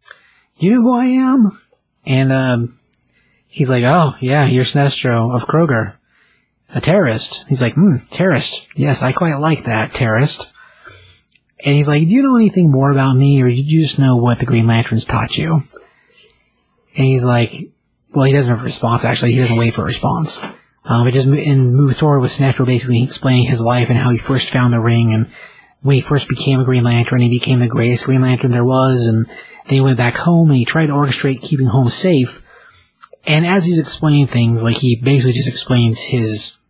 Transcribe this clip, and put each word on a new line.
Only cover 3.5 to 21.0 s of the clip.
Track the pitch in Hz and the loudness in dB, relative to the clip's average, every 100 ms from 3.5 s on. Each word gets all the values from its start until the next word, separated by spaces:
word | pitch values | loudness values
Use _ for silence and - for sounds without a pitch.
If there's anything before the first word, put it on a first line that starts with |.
| - 131 | -4 0
like, | 123 123 | 2 2
"Oh, | 175 143 - | 2 2 -2
yeah, | 127 147 135 | -2 0 2
you're | 127 123 | 2 0
Sinestro | 143 143 - 131 117 117 | 0 0 0 -2 0 0
of | 123 - | -2 -2
Kroger. | 156 143 117 98 - _ _ _ _ _ _ _ | 0 0 0 -4 -10 _ _ _ _ _ _ _
A | 123 | -6
terrorist." | 151 202 139 110 - - - | 0 0 0 -2 -4 -6 -4
He's | 127 | -2
like, | 120 151 | -2 2
"Hmm, | 202 131 - | 2 0 -4
terrorist. | - 185 170 - - - - | -4 -2 0 -2 -6 -10 -6
Yes, | 147 135 | -2 -2
I | 131 | -2
quite | - 170 143 | -2 -4 -2
like | 156 156 120 | -2 -2 -2
that, | 101 110 | -4 -4
terrorist." | - 120 110 147 - - _ - _ - - - _ _ _ _ _ | -4 -2 0 0 -2 -8 _ -20 _ -20 -20 -20 _ _ _ _ _
And | 143 143 | -2 0
he's | 147 | 2
like, | 147 165 | 2 2
"Do | 247 | 2
you | |
know | 277 240 | 4 4
anything | 214 185 160 | 2 4 2
more | 135 139 | 2 2
about | 135 135 131 | 2 2 2
me, | 139 139 | 4 4
or | 123 | 2
did | 123 143 | 0 0
you | 160 | 0
just | 151 - | 0 2
know | 135 123 | 2 2
what | 120 117 | 0 0
the | 123 | 0
Green | 117 113 | 0 2
Lanterns | 113 - 113 - | 0 0 -4 -4
taught | 120 117 - | -4 -4 -4
you?" | 160 160 - - - _ _ _ _ _ _ _ _ _ _ - | -2 -2 -4 -12 -20 _ _ _ _ _ _ _ _ _ _ -2
And | 131 | 0
he's | 131 123 | 2 2
like, | 120 113 - - _ _ _ _ | 0 0 -6 -18 _ _ _ _
well, | 147 135 | 0 2
he | |
doesn't | 143 123 | 2 0
have | 117 | -2
a | 123 | -4
response, | - 120 120 117 | -4 -2 -2 -2
actually. | 117 120 | -2 0
He | 123 | 0
doesn't | 120 117 | 0 0
wait | 117 - | -2 -2
for | |
a | - | -6
response. | 120 - 170 156 - - - _ _ | -4 -4 -4 -4 -6 -10 -18 _ _
Um, | - 120 | -4 0